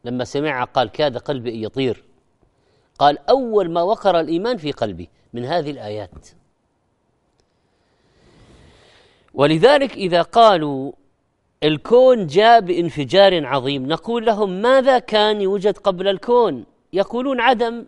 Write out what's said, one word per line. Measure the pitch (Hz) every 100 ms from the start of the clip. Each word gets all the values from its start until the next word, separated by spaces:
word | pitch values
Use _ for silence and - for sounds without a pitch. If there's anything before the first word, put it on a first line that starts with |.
لما | 120 123
سمعها | 120 139 151 127
قال: | 123 - 117
"كاد | - 147 120
قلبي | - 139 117
أن | 113
يطير". | 107 135 131 104 _ _ _ _ _ _ _ _ _ -
قال: | 143 147 -
"أول | 262 240 208 175
ما | 170
وقر | 175 226 202 170
الإيمان | 160 165 220 240
في | 151
قلبي | - 110 85 85 _ _
من | 120
هذه | 123 175 147
الآيات". | 135 107 107 95 - _ _ _ _ _ _ _ _ _ _ _ _ _ _ _ _ _ _ _ _ _ _ _ _ _ _ _ _ _ _ _
ولذلك | - 147 160 220 285 269 -
إذا | 190 170
قالوا: | 165 233 226 180 151 135 139 - _ _ _ _ _ _
"الكون | 151 151 - 240 262 247 170
جاء | 156 220 233
بانفجار | 180 170 170 147 135 185 196 180 139
عظيم"، | 139 127 139 131
نقول | 165 - 233 226
لهم: | 208 202 185
"ماذا | 233 269 262 254
كان | - 214 214 208
يوجد | 190 202 202 185
قبل | 202 175 190
الكون؟" | 190 - 240 220 127 - _ _
يقولون: | 180 196 233 269 254
"عدم، | 233 233 233 233